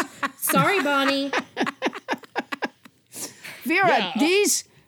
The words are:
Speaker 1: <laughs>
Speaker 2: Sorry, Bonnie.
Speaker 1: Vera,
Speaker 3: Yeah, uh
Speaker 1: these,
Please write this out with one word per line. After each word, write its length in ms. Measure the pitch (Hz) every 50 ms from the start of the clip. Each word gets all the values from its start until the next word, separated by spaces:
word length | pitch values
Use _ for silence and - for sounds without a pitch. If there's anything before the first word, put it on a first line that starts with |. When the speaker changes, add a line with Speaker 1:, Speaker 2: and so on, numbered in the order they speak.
| - - - -
Speaker 1:
<laughs> 200 | - 269 - -
Speaker 2:
Sorry, 440 | - - 311 277 277 339 403 381 269
Bonnie. 480 | 285 285 277 269 269 277 277 277 277 466 - - - - - - - - - 523 - - 403 - - - - - - - - - - - - - - - _ - - _ _ _ _ - - - - - - - - - - -
Speaker 1:
Vera, 240 | - 330 381 392 349
Speaker 3:
Yeah, 240 | 294 233 202 180 160
uh 40 | 220
Speaker 1:
these, 440 | 277 330 370 403 415 294 - - - - _ - _